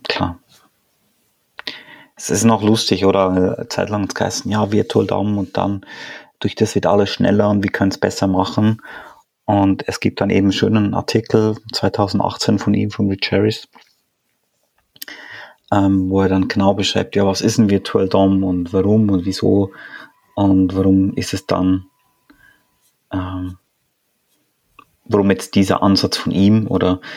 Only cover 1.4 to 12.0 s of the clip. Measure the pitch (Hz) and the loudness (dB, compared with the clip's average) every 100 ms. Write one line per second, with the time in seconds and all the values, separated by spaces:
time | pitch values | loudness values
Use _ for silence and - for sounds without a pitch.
1.4 | _ - - - - - - - - 98 | _ -18 -16 -16 -18 -20 -20 -14 -4 0
2.4 | 113 110 104 110 - 92 95 98 95 92 | 2 2 2 2 0 0 2 2 2 2
3.4 | 92 - - - 95 104 98 - 92 - | 0 -2 -6 -6 -4 -4 -4 -4 -4 -4
4.4 | 98 104 98 107 110 107 104 98 98 101 | -4 -2 0 0 0 0 0 0 -2 -2
5.4 | 95 - 95 98 - - - - - _ | -4 -4 -4 -4 -10 -18 -18 -18 -20 _
6.4 | 95 - 110 - 85 101 101 - 98 101 | -8 -2 -2 0 2 2 0 0 0 2
7.4 | 104 104 98 - 98 92 98 - 98 92 | 2 2 0 -2 -2 0 -4 -2 0 0
8.4 | 95 - 107 113 - - - - _ _ | 0 0 0 0 -6 -20 -20 -20 _ _
9.4 | - 104 98 95 - - - - 101 98 | -2 2 2 0 -4 -4 -4 -2 0 2
10.4 | 101 95 104 107 104 - - 113 - 113 | 2 2 2 2 0 -2 -2 -2 0 2
11.4 | 107 107 - - 98 - | 2 -2 -8 -4 -2 0